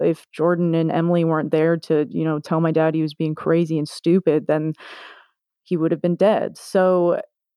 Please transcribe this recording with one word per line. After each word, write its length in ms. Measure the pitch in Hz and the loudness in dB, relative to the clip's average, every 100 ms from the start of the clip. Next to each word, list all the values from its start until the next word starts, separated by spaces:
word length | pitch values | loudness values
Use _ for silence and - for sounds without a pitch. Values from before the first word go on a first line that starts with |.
if 260 | 170 160 - | -2 -2 -8
Jordan 420 | - 160 175 175 | -2 0 2 0
and 180 | 165 160 | 0 0
Emily 320 | - 170 175 | 0 0 2
weren't 260 | 165 156 156 | 2 0 0
there 260 | 156 160 170 | 0 2 0
to, 280 | - 156 151 | 0 -2 0
you 140 | 165 | -2
know, 140 | 160 151 | -2 -4
tell 220 | - 160 | -2 0
my 120 | 165 | 0
dad 220 | 160 160 | 2 2
he 80 | 160 | 0
was 120 | 156 | -4
being 200 | 147 160 | -4 -4
crazy 440 | 156 - 165 170 160 | -2 0 0 0 -2
and 100 | 151 | -4
stupid, 580 | - 175 185 175 151 - | -4 0 2 2 0 0
then 280 | 156 156 156 - - - - _ _ _ _ | -2 -2 -6 -14 -20 -20 -20 _ _ _ _
he 140 | _ 175 | _ -2
would 140 | 160 | 0
have 120 | 165 | 0
been 140 | 180 175 | -2 2
dead. 420 | 196 208 - - | 2 2 -2 -8
So 640 | - 196 185 180 175 165 - _ _ | -4 0 2 4 2 0 -6 _ _